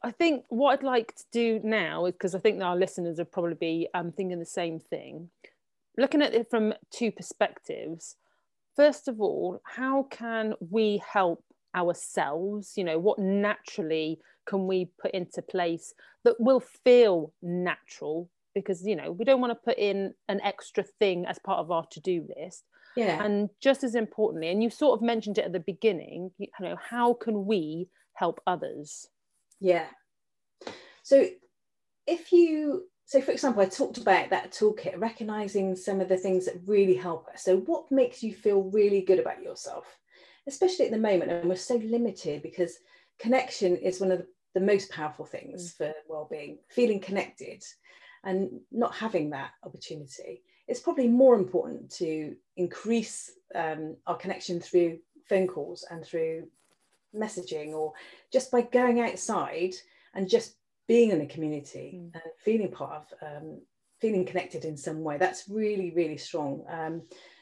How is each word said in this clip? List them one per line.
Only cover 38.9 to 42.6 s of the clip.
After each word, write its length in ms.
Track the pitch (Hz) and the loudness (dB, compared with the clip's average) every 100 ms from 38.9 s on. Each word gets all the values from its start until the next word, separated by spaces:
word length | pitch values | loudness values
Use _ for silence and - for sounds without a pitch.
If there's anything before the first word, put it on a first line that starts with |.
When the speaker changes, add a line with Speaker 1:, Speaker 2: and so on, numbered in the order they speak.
| 196 | 4
Speaker 2:
good 160 | 190 180 | 4 4
about 220 | - - | 2 -6
yourself, 560 | 170 160 - - - - _ _ - _ - | -12 -12 -12 -12 -14 -20 _ _ -20 _ -14
especially 380 | - 370 370 - | 0 2 4 2
at 40 | |
the 80 | 220 | 2
moment? 320 | 220 185 156 | 2 2 2
And 180 | 170 170 | 0 0
we're 80 | 180 | -2
so 200 | - 240 | 0 -2
limited 640 | 220 233 233 190 165 147 | 0 0 0 -2 -6 -6
because 360 | - - | -8 -4